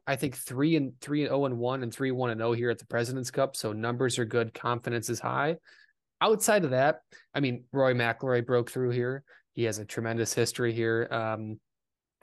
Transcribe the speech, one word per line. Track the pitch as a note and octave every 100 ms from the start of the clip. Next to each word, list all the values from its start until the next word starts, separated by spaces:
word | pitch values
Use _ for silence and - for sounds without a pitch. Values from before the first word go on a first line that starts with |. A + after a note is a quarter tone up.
| -
I |
think, | C#3 D3 B2
three | - B2+ D3 D#3+
and, | C3+ B2+
three | - D3
and | C#3+
oh | C3+ C#3
and | A#2+
one | A#2+ C3
and | B2
three | - C3+
one | B2+ B2
and | A2
oh | A2+
here | A#2 A#2+
at | A2+
the | -
President's | A#2 A#2 C3 B2+
Cup. | - C3+ -
So | A#2
numbers | G#2+ A#2 A#2+ C3 B2
are | A2+
good. | A#2+ A#2
Confidence | - A#2 A#2+ B2+ A#2 A2
is | A#2
high, | A#2+ B2+ C#3+ E3+ - - _ _ _ _
outside | F#3+ G#3+ - G#3+
of | D#3+
that, | B2+ C#3 - _ - _
I | C#3+
mean, | C#3 B2 -
Rory | C#3 C3
McIlroy | B2 A#2 A#2 C3+ B2 A#2
broke | B2 A#2+
through | - B2+
here. | A#2+ B2 C3+ - - _
He | -
has | A2+ G#2+
a |
tremendous | G#2 - A2+ A#2 A2
history | - A#2 - B2
here. | A2+ A2+ A2+ A#2
Um, | A#2+ A2 A2 A2 A2 _ _ _ _ _ _